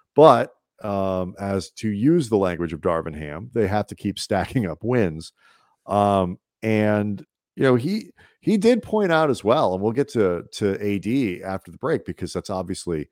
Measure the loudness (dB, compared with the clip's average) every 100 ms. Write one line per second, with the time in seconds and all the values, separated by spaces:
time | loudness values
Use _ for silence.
0 | _ 6 8 8 2 _ _ _ -6 -4
1 | -2 -2 -4 -6 -4 -4 -6 -8 -6 0
2 | 2 2 2 2 2 0 -4 -4 -2 -2
3 | -4 -8 -10 -12 -6 -2 0 -2 -4 -6
4 | -6 -6 -2 -2 -2 -2 -4 -4 -2 0
5 | 0 -4 -14 _ _ _ _ _ -2 2
6 | 4 2 0 -4 _ _ -2 0 2 0
7 | -2 -6 -12 _ _ 0 2 2 0 -6
8 | -8 -20 _ _ 0 2 4 2 0 -2
9 | 2 2 2 2 2 2 2 0 0 -2
10 | 0 2 2 0 -6 -4 -2 -2 -2 -4
11 | -2 -2 -2 -4 -8 -10 -10 -10 -4 -4
12 | -6 -10 -8 -8 -6 -6 -6 -8 -6 -6
13 | -6